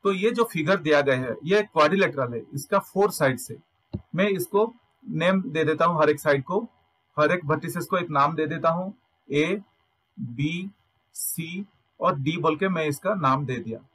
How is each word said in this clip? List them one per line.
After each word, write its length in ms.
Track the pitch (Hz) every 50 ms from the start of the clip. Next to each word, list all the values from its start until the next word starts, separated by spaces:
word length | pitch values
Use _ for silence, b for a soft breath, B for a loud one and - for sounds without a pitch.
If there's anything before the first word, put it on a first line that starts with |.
| _
तो 80 | 196
ये 180 | 196 185 190 226
जो 140 | 240 220 233
figure 320 | - - 165 151 156 196
दिया 240 | 196 147 156 151 143
गया 160 | 139 139 131
है, 180 | 127 131 123 110 - -
ये 160 | 156 196 208
quadrilateral 720 | 208 - _ 160 151 151 180 196 196 156 139 139 131 120 120
है, 60 | 117 110 - -
इसका 240 | 143 - _ 202 196
four 320 | - - - 190 202 208
साइड 280 | - - 156 135 131 120
से 180 | - - 113 - _ _ _ _ _ _ - - - _ -
मैं 140 | 165 196 208
इसको 340 | 196 180 - - - 202 220 233 - _ _ _ _ _ -
name 380 | - 156 156 165 180 190 196
दे 220 | 180 - 147 160 156
देता 200 | 147 156 - 160
हूँ, 160 | 175 170 156
हर 100 | 156 151
एक 100 | 151 151
side 240 | - 156 143 135 135
को, 160 | - 180 202 233 - _ _ _ _ _ _ _ _ _
हर 160 | - 151 151
एक 120 | 180 175 165
vertices 420 | 143 156 151 - 165 170 175 -
को 100 | - -
एक 140 | 180 170 -
नाम 240 | 147 143 143 147 160
दे 100 | 156 156
देता 240 | 147 131 - - 165
हूँ, 240 | 165 175 185 196 202 _ _ _ _ _ _ _
A, 320 | 139 147 156 170 190 208 196 _ _ _ _ _ _ _ _ _ _ -
B, 520 | - 120 120 - - 151 170 175 185 196 - _ _ _ _ _ _ _ _
सी 520 | - - - - - 165 165 175 185 202 _ _ _ _ _ _ _
और 180 | - 175 175 143
डी 180 | 135 147 156
बोल 200 | 175 147 160 156
के 120 | 151 196 190
मैं 180 | 185 165 156
इसका 280 | 151 143 - - 185 214
नाम 280 | 190 196 - 131 143 147
दे 100 | 131 127 123
दिया। 220 | 92 113 110 110 - _ _